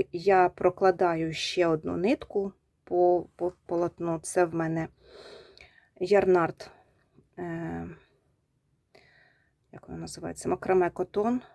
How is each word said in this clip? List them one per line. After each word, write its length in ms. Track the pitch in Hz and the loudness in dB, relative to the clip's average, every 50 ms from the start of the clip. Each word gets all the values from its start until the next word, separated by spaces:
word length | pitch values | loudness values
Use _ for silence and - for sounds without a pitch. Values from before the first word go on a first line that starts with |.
| - - | 6 2
я 380 | - 170 170 196 190 185 180 175 | -4 -2 2 4 4 6 4 2
прокладаю 840 | - - 190 180 180 - 196 185 175 170 185 175 165 160 165 165 156 | 0 2 0 0 2 4 2 2 4 4 2 0 0 0 -2 -4 -4
ще 340 | - - - - 180 175 | -6 -8 -4 0 0 2
одну 300 | 165 160 156 160 170 175 | 2 2 0 -2 -4 -4
нитку 560 | 170 175 226 302 - - - - 202 196 196 - _ _ _ _ _ _ | -2 0 0 0 0 -4 -6 -6 -4 -4 -4 -8 _ _ _ _ _ _
по, 420 | - 180 180 180 180 175 170 - - _ | -4 2 4 4 4 4 2 0 -6 _
по 180 | - 175 180 - _ _ | -6 -6 -6 -6 _ _
полотну. 540 | - 175 170 175 170 - - 170 170 165 160 | -6 -4 -2 -2 -4 -4 -6 -6 -6 -6 -6
Це 260 | - - - 185 175 | -6 -4 0 0 0
в 100 | 160 165 | 0 0
мене 320 | 165 160 160 160 165 160 - _ _ _ - - - - - - - - - _ _ - - _ _ _ _ _ - | -4 -4 -2 -4 -4 -6 -8 _ _ _ -20 -20 -20 -20 -20 -20 -20 -20 -20 _ _ -20 -20 _ _ _ _ _ -8
ярнард, 720 | 185 175 202 196 190 190 180 175 165 156 - - - - - _ _ _ _ _ _ _ _ _ _ _ _ | 0 4 4 4 6 4 4 4 4 0 -2 -8 -18 -20 -20 _ _ _ _ _ _ _ _ _ _ _ _
е, 500 | 180 180 170 165 165 165 165 170 170 170 170 160 - _ _ _ _ _ _ _ _ _ _ _ _ _ _ _ _ _ _ _ - _ _ _ _ _ _ _ _ _ _ _ _ _ _ | -12 -10 -8 -8 -8 -8 -8 -8 -10 -10 -12 -14 -18 _ _ _ _ _ _ _ _ _ _ _ _ _ _ _ _ _ _ _ -20 _ _ _ _ _ _ _ _ _ _ _ _ _ _
як 160 | - - - | -20 -20 -18
воно 120 | - 170 165 | -16 -14 -12
називається, 500 | 165 156 - 151 156 170 165 - - - | -12 -12 -12 -12 -12 -12 -10 -6 -4 -4
макраме 400 | 180 180 - - 185 185 175 170 | -4 -2 0 0 2 2 2 2
котон, 520 | - - 180 - - 202 214 233 247 254 - - | -2 -6 -8 -4 -2 -2 0 0 -2 -4 -6 -10